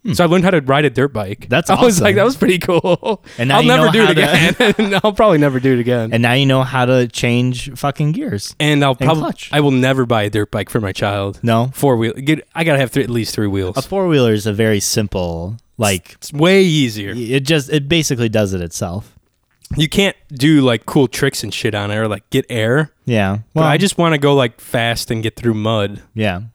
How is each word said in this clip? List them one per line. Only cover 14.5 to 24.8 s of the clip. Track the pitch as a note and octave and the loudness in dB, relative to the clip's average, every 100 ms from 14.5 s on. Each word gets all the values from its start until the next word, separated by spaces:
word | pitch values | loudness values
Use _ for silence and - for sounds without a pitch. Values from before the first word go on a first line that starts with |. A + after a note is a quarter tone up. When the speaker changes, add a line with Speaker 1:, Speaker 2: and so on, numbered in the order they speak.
Speaker 1:
very | G2+ A2 G#2 | -2 0 0
simple, | - - G#2 G2 F2 E2 F2 A2+ _ - | -2 -4 -4 -4 -6 -6 -8 -12 _ -6
like, | G#2+ F#2 - | -2 -2 -6
Speaker 2:
It's | - - | -20 -12
way | D3 E3+ G3 | 0 4 4
easier. | F#3+ D#3 B2+ G#2+ G2 | 4 2 0 -2 -8
Speaker 1:
y-, | A2+ | -8
it | A2+ C3+ | -4 -2
just, | C#3 D#3+ C3+ | 0 -2 0
it | D3+ C#3 | -4 0
basically | E3 D3+ B2+ A#2 | -2 0 -2 0
does | G#2+ G2+ | 0 0
it | F#2+ | -2
itself. | E2+ - F#2+ F#2 - _ _ _ _ _ - - | -6 -8 -6 -8 -12 _ _ _ _ _ -10 -4
Speaker 2:
You | D#3 | -2
can't | - G3 - _ | 0 -2 -4 _
do, | C#3+ D3 D3+ | -2 2 4
like, | C3 A2+ - | 4 0 -2
cool | D#3 B2 | 0 0
tricks | - C#3 - | 0 -4 -4
and | G#2 | -10
shit | - A2+ | -6 -4
on | G#2 G2+ | -4 -4
it | G#2+ | -4
or, | A2 | -4
like, | G2+ _ | -6 _
get | C3 - | -4 -4
air. | A#2+ A2 C3+ D3+ _ - | -4 0 0 -2 _ -2
Speaker 1:
Yeah. | A2+ F#2+ G#2 - | 0 0 -2 -4
Speaker 2:
But | D#3+ | 0
Speaker 1:
Well, | D#3+ | 2
Speaker 2:
I | D#3 | 2
just | F#3+ - | 0 0
wanna | E3+ D#3 | 0 2
go, | C#3+ | 2
like, | C#3 B2 - | 2 0 -6
fast | - B2+ | -6 -2